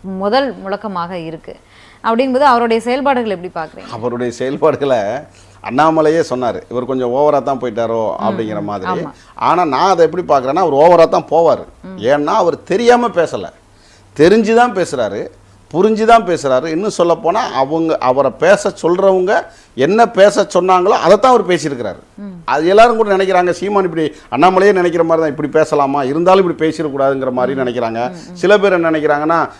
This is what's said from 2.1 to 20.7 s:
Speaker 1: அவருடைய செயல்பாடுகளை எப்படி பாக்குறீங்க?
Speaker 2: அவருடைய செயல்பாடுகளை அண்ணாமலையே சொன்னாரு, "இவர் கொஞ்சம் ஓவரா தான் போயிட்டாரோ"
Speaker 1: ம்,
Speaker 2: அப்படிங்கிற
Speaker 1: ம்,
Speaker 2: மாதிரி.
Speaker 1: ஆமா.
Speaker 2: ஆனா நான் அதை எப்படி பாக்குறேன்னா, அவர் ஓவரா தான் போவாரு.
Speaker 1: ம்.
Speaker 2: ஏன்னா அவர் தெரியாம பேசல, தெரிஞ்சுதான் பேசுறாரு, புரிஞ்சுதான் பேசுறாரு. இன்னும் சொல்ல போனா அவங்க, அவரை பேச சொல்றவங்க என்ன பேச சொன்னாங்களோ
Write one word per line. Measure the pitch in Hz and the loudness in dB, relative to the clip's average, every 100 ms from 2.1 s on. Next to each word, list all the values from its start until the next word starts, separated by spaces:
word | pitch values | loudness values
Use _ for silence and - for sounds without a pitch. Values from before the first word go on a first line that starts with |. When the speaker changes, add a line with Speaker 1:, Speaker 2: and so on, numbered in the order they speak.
| 226 269 254 285 | 0 0 2 2
Speaker 1:
அவருடைய | 240 233 226 | 2 2 -2
செயல்பாடுகளை | 233 262 277 254 220 185 | -2 -2 -2 -2 -4 -6
எப்படி | 180 | -8
பாக்குறீங்க? | 175 156 - - | -10 -12 -16 -16
Speaker 2:
அவருடைய | 113 117 120 131 | -8 -6 -4 -6
செயல்பாடுகளை | 120 131 143 160 135 143 123 101 131 156 - - - | -4 -6 0 -2 0 -2 -2 -2 -6 -10 -20 -20 -16
அண்ணாமலையே | - 127 160 160 156 165 - | -6 0 2 4 2 2 -2
சொன்னாரு, | 127 123 90 - | -4 -4 -6 -8
"இவர் | 120 | -8
கொஞ்சம் | 123 131 123 | -4 -4 -2
ஓவரா | 127 151 143 | 0 2 0
தான் | 127 131 | -2 -4
போயிட்டாரோ" | 123 113 113 113 107 | -6 -4 -4 -2 -4
Speaker 1:
ம், | - 107 | -2 -4
Speaker 2:
அப்படிங்கிற | 98 110 104 | -4 -6 -6
Speaker 1:
ம், | |
Speaker 2:
மாதிரி. | 104 101 92 | -8 -8 -6
Speaker 1:
ஆமா. | - 156 - - | -6 -8 -14 -20
Speaker 2:
ஆனா | - 120 165 | -4 -2 0
நான் | 170 135 185 | 0 0 0
அதை | 180 160 | 2 2
எப்படி | 175 | 0
பாக்குறேன்னா, | 160 143 127 160 185 | 0 0 0 0 0
அவர் | |
ஓவரா | 170 165 170 160 | 4 6 6 4
தான் | 175 - | 2 0
போவாரு. | 160 165 120 - _ | 2 2 0 -4 _
Speaker 1:
ம். | 185 190 | -18 -6
Speaker 2:
ஏன்னா | 110 147 147 | -2 0 0
அவர் | 214 214 - | 0 0 -2
தெரியாம | - 190 233 247 240 | -4 0 4 4 2
பேசல, | 170 156 120 87 - _ _ _ _ _ - | -2 -2 -4 -10 -16 _ _ _ _ _ 2
தெரிஞ்சுதான் | 165 220 208 226 240 | 4 4 4 2 2
பேசுறாரு, | 190 165 135 107 104 - - _ _ _ | 0 -4 -4 -4 -6 -10 -16 _ _ _
புரிஞ்சுதான் | 156 208 214 220 233 185 | 0 2 2 4 4 4
பேசுறாரு. | 160 135 127 160 | -2 0 0 0
இன்னும் | 160 208 | -4 -4
சொல்ல | - 170 | -2 0
போனா | 165 - - 233 | 0 0 -2 -4
அவங்க, | 131 135 160 165 156 | -2 -2 -2 -2 0
அவரை | 127 131 135 | 0 0 0
பேச | - 165 202 202 - | 0 2 2 0 -4
சொல்றவங்க | 170 180 196 190 185 247 - - _ | -2 2 2 2 0 -2 -4 -18 _
என்ன | - 143 220 226 | -2 0 2 2
பேச | 185 202 208 | 4 4 4
சொன்னாங்களோ | 196 180 185 | 0 0 2